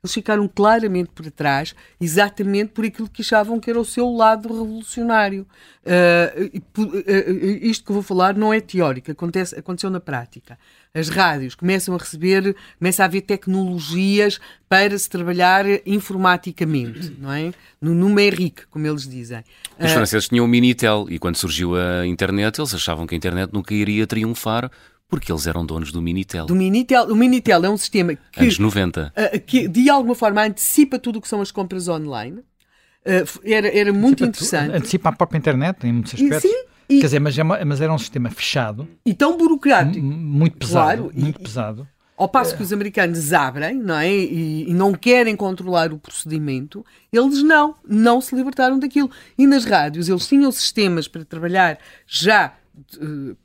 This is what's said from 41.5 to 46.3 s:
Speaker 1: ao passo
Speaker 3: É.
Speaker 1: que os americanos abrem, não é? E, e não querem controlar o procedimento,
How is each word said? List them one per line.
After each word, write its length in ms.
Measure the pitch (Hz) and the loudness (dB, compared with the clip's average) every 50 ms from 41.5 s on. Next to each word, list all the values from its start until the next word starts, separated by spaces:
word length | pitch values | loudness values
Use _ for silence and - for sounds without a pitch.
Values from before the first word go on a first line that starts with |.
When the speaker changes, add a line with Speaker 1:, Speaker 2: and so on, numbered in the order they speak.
| 107 127 113 107 110 110 139 139 _ _ _ _ _ | -8 -8 -8 -8 -8 -12 -16 -20 _ _ _ _ _
Speaker 1:
ao 140 | - 190 185 | -4 -4 0
passo 240 | - 269 247 247 240 | 2 0 0 0 -4
Speaker 3:
É. 40 | - | -6
Speaker 1:
que 40 | 208 | -6
os 80 | 175 | -6
americanos 600 | 208 202 202 202 196 - 190 170 170 165 160 143 170 | -4 -4 -4 -4 0 0 0 0 0 -4 -2 2 2
abrem, 440 | 165 143 131 123 143 147 165 240 | 2 2 2 -2 -4 -6 -4 -4
não 180 | 269 233 196 165 | -4 -4 -2 -2
é? 180 | 151 151 175 196 | 0 0 0 2
E, 540 | 202 190 147 156 165 165 156 156 156 160 - | 0 0 -2 -2 -4 -4 -4 -4 -6 -4 -2
e 60 | 170 | 0
não 180 | 175 190 196 196 | 2 2 2 2
querem 420 | - - 240 247 247 240 226 214 | 2 4 4 6 6 4 2 0
controlar 540 | - 208 196 190 175 185 185 180 170 160 165 | -2 -4 -4 -4 -6 -6 -2 0 0 0 0
o 80 | 156 156 | -4 -8
procedimento, 840 | _ - - - - 160 | _ -16 -14 -12 -10 -6